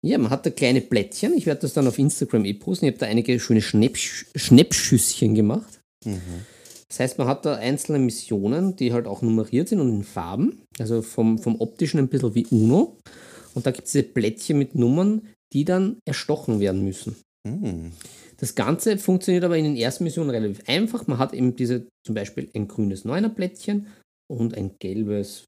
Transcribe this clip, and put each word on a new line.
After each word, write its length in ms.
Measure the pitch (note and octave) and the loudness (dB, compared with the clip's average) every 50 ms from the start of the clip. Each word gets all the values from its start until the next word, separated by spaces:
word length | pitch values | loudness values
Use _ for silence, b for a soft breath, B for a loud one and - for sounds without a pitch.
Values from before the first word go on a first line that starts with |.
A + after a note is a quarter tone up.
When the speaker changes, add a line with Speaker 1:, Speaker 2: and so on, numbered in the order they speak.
| - | -2
Speaker 1:
Ja, 120 | D#3 - C#3 | 0 2 2
man 100 | B2 A2 | 2 2
hat 160 | C3+ C3+ - | 0 0 -2
da 60 | E3 | -4
kleine 280 | - - C#3+ B2 B2+ C3 | -2 2 2 4 4 2
Plättchen. 520 | - - B2 G#2+ G2 - - - - - F4 | 2 2 0 0 0 0 -4 -4 0 0 0
Ich 120 | D4+ - E3 | 2 2 0
werde 140 | C#3+ - | -2 -2
das 120 | - C#3 - | -4 -2 0
dann 140 | D#3 C3+ B2+ | 2 2 2
auf 100 | A#2 - | 2 2
Instagram 480 | C#3 D3+ - - C#3+ - - A2 G2+ | 0 0 2 -2 -4 0 2 2 2
eh 80 | G2+ G#2 | 0 -2
posten. 320 | G2+ - - F#2+ - - | -6 -4 -6 -2 0 0
Ich 60 | C#3 G#2+ | 0 0
hab 60 | - | 0
da 80 | C3+ G#2+ | -4 0
einige 320 | G#2+ A#2 A2+ - B2+ A#2 | 0 0 2 2 0 -2
schöne 220 | - - A2+ A2 | 2 2 2 2
Schnäppsch-, 680 | G#2+ - - G#2+ A2 - - - - - - - - - - | 2 2 2 2 2 2 0 -2 -6 -6 -8 -12 -14 -10 -8
Schnäppschüsschen 1000 | C#3 - - - C3 F3 - - - - - - - - - - - B2+ G#2+ G#2 | -8 6 8 10 10 10 8 2 -2 2 4 4 4 4 2 0 0 2 2 4
gemacht. 460 | G#2+ G#2+ G#2 B2+ G#3+ A3 - - - _ _ _ _ - | 4 4 4 2 0 -4 -8 -18 -20 _ _ _ _ -8
Speaker 2:
Mhm. 160 | - G3+ F3+ F2 F2+ - F2 G#2+ B B B B B B B B _ | -8 -8 -8 -8 -10 -12 -12 -14 B B B B B B B B _
Speaker 1:
Das 120 | - - | -4 -4
heißt, 180 | B2+ B2+ - - | -4 -2 -2 -2
man 100 | C3 B2 | 0 0
hat 180 | C#3 C#3+ - | -2 -2 -2
da 100 | D#3 C#3 | -2 -2
einzelne 420 | A2 A2 B2 C#3+ C#3 - - D3+ C#3 | -2 -2 -2 -2 -2 -2 -2 0 2
Missionen, 760 | C3 A#2+ A#2 - - - A2+ G2+ G2 G#2 C3 E3 F#3+ G3 F#3 | 2 2 0 -4 -6 -4 -4 -2 0 0 0 0 0 -2 -2
die 180 | - C3+ A#2+ A#2 | 0 -2 0 0
halt 140 | A#2+ A#2 G#2+ | 0 -2 -4
auch 140 | G2 - B2 | -6 -2 0
nummeriert 460 | A#2 A2+ A2 G#2+ - - B2 F3 - | 2 2 2 0 0 0 0 0 2
sind 100 | A3+ F#3+ | 0 2
und 100 | D3 B2 | 2 2
in 140 | A2 G2+ G2+ | 0 0 -4
Farben. 580 | - - G2 E2 E2+ F#2+ A#2+ F#3 C#4+ - - - _ _ - | -6 -8 -8 -8 -6 -2 0 0 -2 -2 -4 -14 _ _ -8
Also 220 | A#2 G#2+ A#2 A2+ | -4 -2 -2 -2
vom, 380 | A2 - - - A2+ A2 A2+ A2 | -2 -4 -2 0 2 2 2 2
vom 200 | - A#2 A2+ A2+ | 0 -2 -2 -2
Optischen 380 | A2+ A2+ - - E3+ C#3+ - D#3 | -4 -6 -4 -4 -4 0 2 0
ein 100 | C3+ C3 | 0 2
bisschen 260 | - C3 B2+ A#2 G2+ | 0 0 0 0 0
wie 100 | A#2 - - | 0 0 2
Uno. 460 | B2 A2 A2 A2 C3+ F#3+ D#4+ - - - B B B B B B B B B B B | 4 4 6 6 6 4 4 2 -2 -12 B B B B B B B B B B B
Und 100 | B2 A#2 | -4 -2
da 60 | C3+ | -2
gibt's 200 | B2 - - - | -4 -4 -8 -2
diese 120 | - C#3+ - | 0 0 0
Plättchen 540 | - - C3 G#2+ A2+ A2 - - - D#3 C#3+ | 0 -2 0 0 0 -2 -4 -4 0 0 0
mit 160 | C#3 - - | 0 0 0
Nummern, 520 | D3 A#2+ A#2 C3+ E3 F#3+ G#3 G#3+ G#3+ B B B B _ _ | 2 2 4 4 4 2 2 0 0 B B B B _ _
die 140 | - C3+ D3+ | -2 -2 0
dann 320 | E3 F3+ F#3 F#3+ G3+ - - _ | 2 0 0 0 0 -2 -6 _
erstochen 540 | - - - - - D3+ D3+ - - A2+ G#2 | -8 -6 -6 -4 -4 -4 -4 -2 -2 0 0
werden 240 | G2+ G2 F#2+ F#2+ G2 | 2 0 0 0 -2
müssen. 300 | G2 F#2+ - - A2+ A2+ - _ _ _ _ _ G#2 | -2 -4 -6 -10 -12 -12 -12 _ _ _ _ _ -10
Speaker 2:
Mhm. 440 | B2 F#3+ G3+ A2+ F2+ E2 E2 E2 E2+ B B B B B B B B _ | -8 -6 -6 -6 -6 -8 -10 -12 -14 B B B B B B B B _
Speaker 1:
Das 160 | - A#2 - | -8 -6 -2
Ganze 420 | - A2 A#2 D#3 E3 - A3+ G#3 F#3+ | -2 0 0 0 0 0 0 0 0
funktioniert 440 | - - F#3 F#3 - - F3+ F3+ F3 | 0 0 0 0 2 0 0 2 2
aber 120 | F3 E3+ D#3+ | 2 2 2
in 60 | D#3 | 0
den 100 | D3+ D3 A#2+ | 0 0 0
ersten 260 | A2+ B2+ C3 - F3 | -2 -2 -2 -2 -4
Missionen 260 | D#3+ D#3+ E3+ D#3+ C#3+ | -4 -4 -4 -2 -2
relativ 320 | B2 A2+ A2 G#2 G2 G2+ - - | -2 -2 -2 -2 -4 -6 -4 -2
einfach. 400 | C3 E3+ A3+ A3+ A#3 A#3 - - | 0 0 0 -2 -2 -4 -4 -4
Man 100 | C3+ A#2+ | 0 0
hat 160 | C3+ C3+ - | 0 -2 0
eben 220 | - B2+ B2+ B2 | 0 0 0 0
diese, 320 | B2 B2+ A#2 B2+ A#2+ - - _ _ _ | 0 -2 -2 -2 -4 -4 -10 _ _ _
zum 80 | - A2 | -6 -6
Beispiel 360 | G#2+ G2+ - - - C3+ - - | -6 -6 -6 -8 -10 -12 -8 -6
ein 120 | A2 G#2 G2+ | -6 -6 -6
grünes 360 | - - G#2+ G2+ F#2+ F#2 - | -4 -2 -2 -2 -2 -4 -6
Neuner-Plättchen 840 | A2 C3+ F3+ G#3+ A3 A3 - F#3 F#3 - - - - G#3 G#3 G#3 B B B B _ _ _ _ _ | -4 -2 -2 -2 -2 -2 -4 -6 -6 -6 -8 -6 -4 -4 -4 -4 B B B B _ _ _ _ _
und 240 | C#3+ A#2 A2+ A#2 A#2 | -4 -4 -2 -4 -2
ein 160 | G#2 G2 G2 - _ | -4 -8 -8 -8 _
gelbes 680 | - F#2 F#2+ G#2+ A2 G2+ G#2 G#2 G2+ - - - - | -8 -6 -4 -4 -2 -2 -2 -4 -4 -6 -10 -18 -20